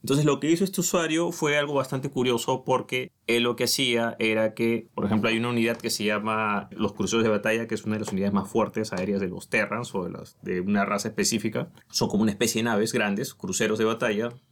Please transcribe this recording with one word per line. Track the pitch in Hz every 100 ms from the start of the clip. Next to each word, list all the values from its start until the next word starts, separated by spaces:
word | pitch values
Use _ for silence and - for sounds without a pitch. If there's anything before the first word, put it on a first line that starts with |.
Entonces | - 139
lo | 147 139
que | 151
hizo | 170
este | 190 190
usuario | 170 180 160 160 170
fue | 175 151 147
algo | 147
bastante | 143 131 135 135
curioso | 131 123 117 - 131
porque | - 127 - 127 127 _
él | - 117
lo | 120
que | 117
hacía | 120 - 127 117 117 113
era | 113 110 110
que, | 110 117 117 -
por | -
ejemplo, | 104 110 113
hay | 113
una | 120
unidad | 120 113 113
que | 117
se | -
llama | 104 107 110 110 107 101 -
los | - 104
cruceros | - 98 113
de | 110
batalla, | 104 110 113
que | 113
es | 107
una | 110
de | 107
las | 101
unidades | 95 98
más | 98 98
fuertes | 117 104 - 110
aéreas | 92 95 98
de | 95
los | 87 -
Terrans | 113 104 107 120
o | 98
de | 90
las, | 95 - _
de | 95 90
una | 95 101
raza | 101 101 110
específica. | - - 110 113 123 - - _
Son | - 113
como | 104
una | 110
especie | 104 120 113
de |
naves | 117 104 113
grandes, | 123 104 101 131
cruceros | - 95 92 110 107
de |
batalla | 110 113 123 104 120 123 _